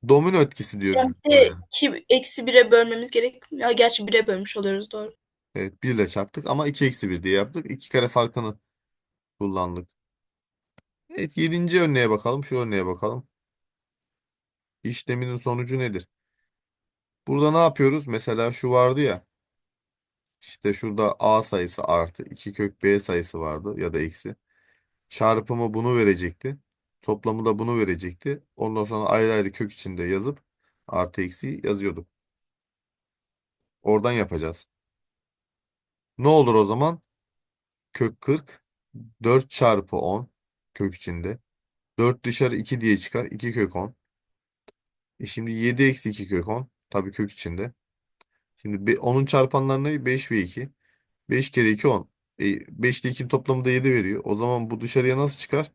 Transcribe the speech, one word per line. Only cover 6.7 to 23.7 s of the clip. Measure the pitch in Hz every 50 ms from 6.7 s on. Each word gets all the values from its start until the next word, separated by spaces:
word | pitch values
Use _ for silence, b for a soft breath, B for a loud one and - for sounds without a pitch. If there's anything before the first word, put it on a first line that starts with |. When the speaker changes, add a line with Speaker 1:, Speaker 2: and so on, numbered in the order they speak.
| 143 - 147
Speaker 1:
eksi | 131 127 - - 98
bir | 90 87 82
diye | 95 95
yaptık. | 98 101 110 143 175 151 -
İki | - 135 - -
kare | - 131 120 120
farkını | - 127 117 117 - 127 117 107 104 _ _ _ _ _ _ _ _ _ _ _ _ _ _ _ _ _
kullandık. | 104 101 95 95 92 87 87 87 90 _ _ _ _ _ _ _ _ _ _ _ _ _ _ _ _ _ _ _ _ _ _ _ _ _
Evet, | 320 370 190 151 -
yedinci | - 160 160 160 175 175 175 170 180 170
örneğe | 156 143 127 123 113
bakalım. | 107 104 - 117 123 139 139
Şu | - 131
örneğe | 127 120 113 104 98 92
bakalım. | 92 90 90 - 107 113 123 127 _ _ _ _ _ _ _ _ _ _ _ _ _ _ _ _ _ _ _ _ _ _ _ _ _ _ _ _ _ _ _ _
İşleminin | 117 120 - - - 123 123 127 123 123
sonucu | 120 - 131 120 120 123 120 131 131
nedir? | 127 120 101 92 - _ _ _ _ _ _ _ _ _ _ _ _ _ _ _ _ _ _ _ _ _ _ _ _ -
Burada | 135 143 147 151
ne | 156 165
yapıyoruz? | 170 165 160 - 139 135 135 156 147 139
Mesela | 117 110 - - 113 110 117 117 117
şu | - - 127
vardı | 123 123 123 127 131 139
ya. | 151 127 92 92 _ _ _ _ _ _ _ _ _ _ _ _ _ _ _ _ _ _ _ _ _ _ _ _ -
İşte | - - - _ 104 101
şurada | - - 113 104 104 110 104 - -
A | - 107 110 110 110
sayısı | - - 95 90 87 - - -
artı | - 85 85 85 85 - - -
iki | - - - - 104 98
kök | - 104 101 98 _ -
B | 98 101 101
sayısı | 98 - 92 87 85 - - 85
vardı | 80 78 76 78 85 104